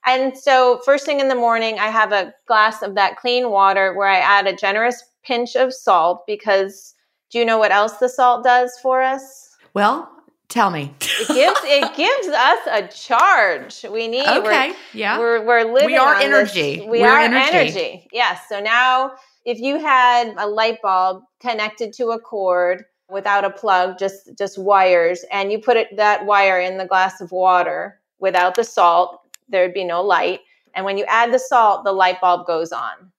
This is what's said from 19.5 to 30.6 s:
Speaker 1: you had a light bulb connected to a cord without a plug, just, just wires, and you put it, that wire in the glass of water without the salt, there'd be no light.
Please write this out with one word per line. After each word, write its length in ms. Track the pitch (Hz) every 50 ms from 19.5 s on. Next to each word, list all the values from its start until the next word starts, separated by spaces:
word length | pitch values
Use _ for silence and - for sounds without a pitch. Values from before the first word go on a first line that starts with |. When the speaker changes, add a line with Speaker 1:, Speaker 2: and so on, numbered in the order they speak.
| 240 220
Speaker 1:
you 200 | 233 277 285 311
had 540 | 302 302 269 254 247 247 240 240 240 226 202
a 100 | 175 208
light 320 | 208 208 220 220 233 233 226
bulb 420 | - 196 190 185 185 190 190 190 _ _ _ _
connected 540 | - 247 233 214 214 214 214 - 233 214 220
to 140 | - 247
a 120 | 226 233 226
cord 640 | 226 - 233 208 190 185 180 180 180 175 185 185 - _ _ _ _
without 380 | _ 190 196 196 208 202 202 196
a 40 | 190
plug, 480 | 190 - - 214 190 185 180 190 190 190
just, 320 | 196 190 196 - _ - -
just 200 | - 202 190 -
wires, 680 | 196 190 196 202 196 190 185 180 175 170 170 180 175 - -
and 200 | - 196 196 196
you 80 | 214 214
put 180 | 214 262 240
it, 180 | 226 - - 196
that 280 | 202 208 208 208 - 196
wire 340 | 202 208 196 196 196 185 180
in 180 | 180 185 190
the 80 | 190 190
glass 360 | 185 190 185 185 190 185 -
of 100 | 185 175
water 680 | 185 180 185 185 180 180 175 - 156 160 175 202 _ _ _ _ _ _
without 360 | 190 190 185 180 180 185 185
the 80 | - 226
salt, 580 | - - - 185 170 170 175 180 180 180 - _ _ - _ _ _
there'd 240 | 202 185 180 185 175
be 100 | 196 185
no 180 | 175 170 175
light. 380 | 190 208 185 170 180 180 185 - _ _ _ _